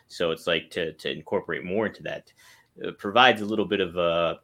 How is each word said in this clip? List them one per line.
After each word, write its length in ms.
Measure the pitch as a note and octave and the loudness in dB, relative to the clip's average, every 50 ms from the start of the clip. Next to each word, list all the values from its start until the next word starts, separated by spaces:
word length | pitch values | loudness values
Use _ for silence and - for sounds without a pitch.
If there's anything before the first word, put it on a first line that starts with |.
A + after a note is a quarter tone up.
| _ - | _ -14
So 220 | - - F2+ E2 | -6 -2 -2 -2
it's 160 | D#2+ - - | -2 -2 -2
like 240 | F2+ E2+ D#2+ - - | 0 0 0 -2 -4
to, 200 | - F#2 E2 D#2+ | -6 -4 -4 -4
to 180 | D#2 - - D#2+ | -6 -8 -8 -8
incorporate 540 | - D#2 D2+ - G#2 F#2 - - E2 C#2 D#2 | -8 -8 -6 -4 -4 -4 -2 -4 -6 -6 -4
more 220 | F2 F#2+ A2 A2 | -4 -2 -2 -2
into 160 | G2 - - | -2 -4 -8
that, 280 | D#2 D#2 D2 D2+ - _ _ _ - - - - _ _ _ - - | -10 -10 -10 -10 -12 _ _ _ -20 -20 -20 -20 _ _ _ -12 -10
uh, 40 | F#2+ - - | -10 -10 -8
provides 420 | - G2+ G2 A#2 B2+ B2+ A2+ G#2+ | -6 0 4 6 8 8 6 4
a 60 | G#2 | 0
little 180 | G#2 A2 G#2 G2 | -2 0 0 0
bit 160 | F2 G#2 G2 | 0 0 0
of 160 | F#2+ E2+ E2 | 0 0 0
a, 440 | F2+ F2 E2+ E2 E2+ E2+ D#2+ D#2+ - | 0 2 2 2 2 2 0 -2 -4